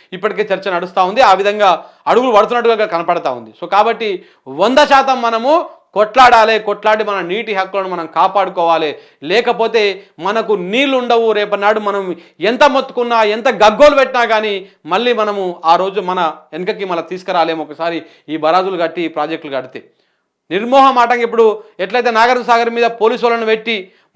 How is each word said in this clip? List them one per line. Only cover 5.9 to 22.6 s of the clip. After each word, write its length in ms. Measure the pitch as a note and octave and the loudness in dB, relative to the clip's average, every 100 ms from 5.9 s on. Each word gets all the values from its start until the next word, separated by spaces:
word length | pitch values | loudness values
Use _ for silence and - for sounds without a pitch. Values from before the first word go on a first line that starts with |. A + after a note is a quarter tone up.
కొట్లాడాలి, 640 | F#3+ G#3+ C4 B3 A3+ A3 A3 | -2 0 6 6 8 4 2
కొట్లాడి 460 | G#3+ G3+ G#3+ G#3+ | -2 -4 -2 -2
మన 160 | G#3 G3 | -4 -6
నీటి 340 | F3 G3+ A3+ | -6 -6 -4
హక్కులను 340 | G3 F#3 G3 F#3+ | -4 -4 -6 -6
మనం 180 | F3 D#3+ | -6 -6
కాపాడుకోవాలి. 920 | D#3+ F#3 G3+ F#3 F#3 E3+ D#3+ D#3 - - _ | -2 0 0 -2 -2 0 0 -2 -6 -14 _
లేకపోతే 800 | D3 G3+ A#3+ F#3 A3+ A3+ G#3 F#3+ - - | -4 -2 0 -2 -2 0 -2 -4 -12 -10
మనకు 320 | F3+ A3 E3 | -4 -4 -2
నీళ్లు 440 | G3+ F3+ A3+ C#4 C4 | -4 -2 -2 0 0
ఉండవు. 360 | B3 A#3 A3+ | 0 0 0
రేపటి 280 | G#3 G3+ G3 | 0 -2 0
నాడు 200 | G3+ G#3+ | 0 0
మనం 360 | G#3 G3+ F#3+ E3+ - - | -2 -4 -6 -10 -14 -6
ఎంత 240 | F#3 B3+ | -2 2
మొత్తుకున్నా, 580 | D4 C4 B3+ - A#3+ A#3 | 2 2 -2 -4 -2 2
ఎంత 260 | G#3+ G#3+ C4 | 2 0 -2
గగ్గోలు 460 | G#3 G#3+ G#3 D4 | 2 2 6 6
పెట్టినా 300 | C#4+ C4 B3+ | 6 2 0
కానీ 420 | A#3 A3 G#3+ G3 F#3+ _ D3+ | 0 0 -2 -6 -10 _ -4
మళ్ళీ 260 | F#3 B3 | -2 0
మనము 480 | A3+ G#3+ G3+ F#3 F3 | 0 -2 -2 -6 -2
ఆ 120 | D#3+ E3+ | 2 2
రోజు 240 | F#3+ F#3+ | 0 -4
మన 320 | F3+ F#3 E3 D#3 _ | -4 -2 -2 -4 _
వెనకకి 320 | D#3 F3+ F#3+ | -8 -6 -6
మళ్ళీ 200 | F#3 E3+ E3 | -6 -6 -6
తీసుకురాలేము. 520 | F#3 F#3 F3+ E3 D#3+ | -8 -4 0 0 -2
ఒకసారి 400 | D3+ D3 E3 E3 - _ - | -8 -8 -6 -6 -10 _ -10
ఈ 80 | D#3 | -2
బరాజులు 400 | D3+ F3+ F#3 F#3 | 2 2 0 -2
కట్టి, 200 | E3 E3 | -4 -4
ఈ 60 | E3 | -6
ప్రాజెక్టులు 480 | D3+ D3+ D#3+ D3+ C3+ | -4 -6 -6 -8 -10
కడితే 280 | B2+ A#2 - _ _ _ _ _ - | -10 -14 -20 _ _ _ _ _ -8
నిర్మోహమాటంగా 720 | F3 A#3 C4+ C4+ B3 A#3+ A#3+ | -6 0 4 4 4 2 0
ఇప్పుడు 400 | A#3 A3+ A3 G#3 - - | 0 2 2 0 -6 -10
ఎట్లయితే 300 | F#3+ A#3+ A#3+ | -4 -2 0
నాగార్జున 340 | A3+ A#3+ B3+ | 2 2 2
సాగర్ 260 | A#3+ A#3 | 2 0